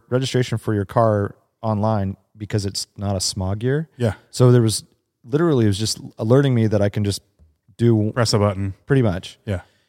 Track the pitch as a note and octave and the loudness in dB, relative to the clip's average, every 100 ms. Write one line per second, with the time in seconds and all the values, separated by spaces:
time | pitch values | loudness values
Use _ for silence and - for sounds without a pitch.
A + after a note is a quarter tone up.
0 | - B2 C3 B2 B2 A2 - G#2+ F#2+ B2 | -4 -4 -2 -2 -2 -4 -4 -4 -2 2
1 | A2+ G#2 G2+ - _ _ A2+ G#2+ G#2+ G#2+ | 2 2 -2 -8 _ _ -4 -2 0 -2
2 | G2 G2 _ G#2+ G#2 G#2+ G2 - - - | -4 -8 _ -16 -6 -4 -4 -8 -12 -8
3 | G2+ G2 - - F#2 G#2 B2 C#3+ D#3+ - | -6 -4 -4 -6 -6 -4 -2 -4 -6 -4
4 | A#2 - _ - B2+ B2 A2 G#2 - _ | -4 -4 _ 4 6 6 4 -2 -8 _
5 | _ _ A#2 D3+ E3+ C3+ A2 G2 A2 - | _ _ -6 -2 2 2 2 0 -4 -6
6 | - - A2 C3 C#3 B2 A2 G#2 G2+ G#2 | -12 -8 2 2 4 2 2 2 0 -2
7 | G2+ F#2+ _ _ _ _ _ - A#2 A2 | -4 -4 _ _ _ _ _ 0 2 2
8 | G#2+ B2 A2+ A2 G#2 F#2+ G2 F#2+ - C3+ | 0 -2 0 2 0 -2 -6 -8 0 2
9 | A2+ F2+ - - - F#2 - _ | 2 -2 -8 -16 -8 -8 -8 _